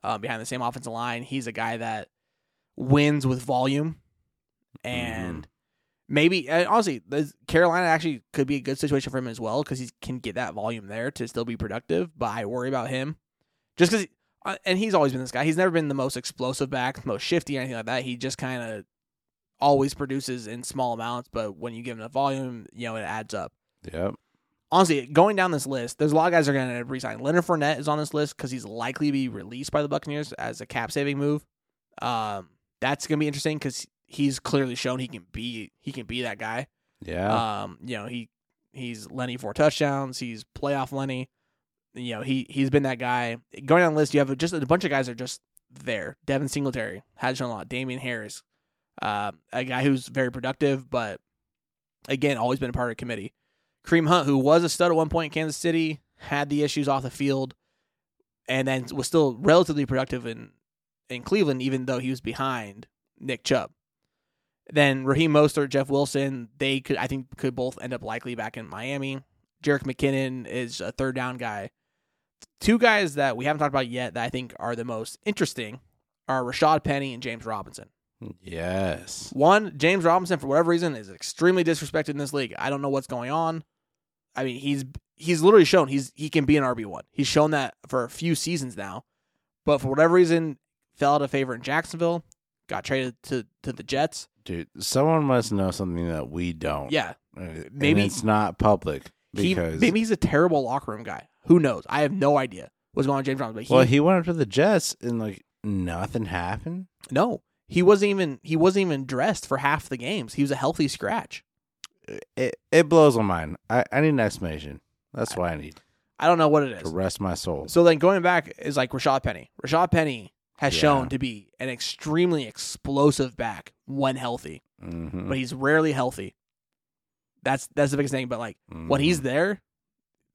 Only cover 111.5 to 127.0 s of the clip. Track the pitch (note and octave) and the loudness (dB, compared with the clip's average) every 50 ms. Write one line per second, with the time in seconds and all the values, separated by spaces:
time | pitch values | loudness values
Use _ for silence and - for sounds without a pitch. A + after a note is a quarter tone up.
111.5 | _ _ _ _ _ _ - - _ _ _ - G#1+ - - - - - C3 - | _ _ _ _ _ _ -20 -20 _ _ _ -16 -14 -14 -14 -8 -4 -2 -2 -2
112.5 | - - _ _ - E3 E3 C#3+ E3+ D#3+ D3+ C#3+ A#2 A2+ G#2+ G2 F2+ E2 D#2+ D2+ | -4 -6 _ _ 6 6 8 8 10 10 10 10 8 6 4 2 2 0 -2 -4
113.5 | - - _ - A2+ B2 - - - C#3 D#3 D#3+ D3 B2+ A2 G2+ - - F#2+ E2 | -8 -10 _ 0 2 2 2 2 2 2 4 4 4 4 2 2 0 -2 -6 -6
114.5 | D#2 D2+ D#2 C#2+ C#2 C#2 _ _ _ _ _ _ - - A2+ - - F#2 F2+ E2+ | -6 -6 -8 -12 -14 -16 _ _ _ _ _ _ -6 -6 -4 -4 -2 -2 -2 -2
115.5 | E2 D2 D2+ D#2 - - _ _ _ _ _ _ _ - D3 E3 F3 E3 D#3 D3 | -4 -6 -8 -12 -16 -20 _ _ _ _ _ _ _ 2 4 4 6 6 6 6
116.5 | D#3 D3+ C#3+ C3 G#2+ F2 E2 E2 D#2+ F#2 F#2+ F2+ - - G2 F#2 E2+ - - F2+ | 6 4 2 0 -4 -8 -8 -6 -2 -2 -2 -2 -2 -2 -2 -2 -2 -4 -4 -4
117.5 | D#2+ C#2+ D2+ - - E3+ E3+ E3+ D#3+ C#3+ D#3+ F#3 G3 F#3 E3+ F3+ F3+ E3 - - | -4 -6 -4 2 6 8 8 8 8 6 6 4 4 4 4 2 2 2 0 -4
118.5 | - - - D3 C#3 C#3+ B2+ B2 C#3+ C3 - C#3+ C3+ C3+ - B2 G2+ D2 C2 - | -8 -10 -8 -4 -2 -2 -2 -2 -2 0 2 2 2 2 0 -2 -4 -6 -10 -20
119.5 | _ - - C3 D#3+ E3+ F3+ F3 F3+ E3 D#3 D3 B2+ A2 F#2+ - _ _ _ _ | _ -10 -2 0 2 4 4 4 4 2 2 2 -2 -6 -10 -16 _ _ _ _
120.5 | _ - C#3+ C#3 - - D#3 D3+ C#3+ C3+ B2+ B2 C3+ B2+ C3+ B2 A2 G#2 G2 _ | _ -2 -2 0 2 4 4 6 6 4 2 0 -2 -4 -4 -4 -6 -8 -16 _
121.5 | _ - B2+ C3 B2 - - - - - - D#3 D3+ E3+ F3+ F3+ E3 D3 B2+ G#2+ | _ -10 -8 -8 -6 -6 -8 -8 -8 -8 -4 0 2 4 4 4 2 0 -2 -4
122.5 | - - - - - - - C#3+ C#3 C#3 C#3+ D3+ - - C3+ B2+ A2 - A#2 A2+ | -10 -10 -10 -10 -10 -10 -6 -2 2 4 6 6 6 4 0 -4 -4 -6 -6 -6
123.5 | G2 - - - _ _ _ - C#3 C#3 C3+ C3+ C3 C3 B2 A#2+ A#2+ B2+ - D#2 | -8 -10 -14 -20 _ _ _ -8 -4 -2 0 0 0 -2 -4 -6 -6 -6 -8 -12
124.5 | D#2 - _ _ _ _ F#2 F2 E2+ E2+ E2 D2+ - F2+ F#2+ - C3+ C3 C3 A#2+ | -14 -14 _ _ _ _ -12 -10 -10 -8 -8 -8 -8 -6 -6 -4 -4 -4 -4 -6
125.5 | C3+ C3 C3+ C#3 D#3 D#3+ D#3+ D#3 C#3 C3 B2 G#2+ - G2 G2 - - _ _ _ | -6 -2 2 4 4 4 4 2 0 0 -2 -4 -4 -8 -10 -12 -14 _ _ _
126.5 | _ _ _ _ _ _ _ _ _ _ | _ _ _ _ _ _ _ _ _ _